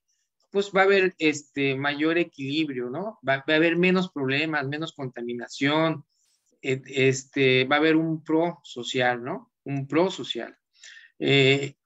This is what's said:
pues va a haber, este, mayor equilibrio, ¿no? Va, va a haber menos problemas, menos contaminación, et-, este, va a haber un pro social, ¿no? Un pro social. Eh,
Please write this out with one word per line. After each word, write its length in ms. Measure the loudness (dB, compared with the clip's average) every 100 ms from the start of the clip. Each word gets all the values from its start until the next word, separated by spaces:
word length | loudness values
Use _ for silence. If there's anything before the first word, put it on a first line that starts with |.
| _ _ _ _ _
pues 200 | -4 0 2
va 60 |
a 20 |
haber, 320 | 4 4 2 2
este, 560 | 0 0 -4 -4 -2 0
mayor 420 | -4 0 0 0
equilibrio, 720 | -2 -6 -4 -2 -2 -4 -6
¿no? 300 | -6 -8 -6 -4
Va, 100 | -2
va 160 | 0
a 40 | 2
haber 200 | 4 4
menos 340 | 2 2 0
problemas, 560 | -4 -2 -2 -2 -4 -4
menos 260 | -6 -8
contaminación, 1080 | -8 -10 -8 -8 -8 -10 -2 0 2 0 -2 -10 _ _ _ _ _
et-, 220 | -4 -4 -4
este, 760 | 0 2 2 -2 0 4 4 2
va 120 | 2
a 20 |
haber 160 | 4 2
un 280 | 0 -4
pro 360 | -2 0 0 -4
social, 600 | -14 -12 -6 0 0 0
¿no? 300 | -6 -10 -12 _
Un 240 | -8 -6 -2
pro 240 | 0 0
social. 460 | -2 -8 -8 -10 -14 _ _ -20 -20 -20 -6
Eh, 580 | 2 4 4 2 -2 -10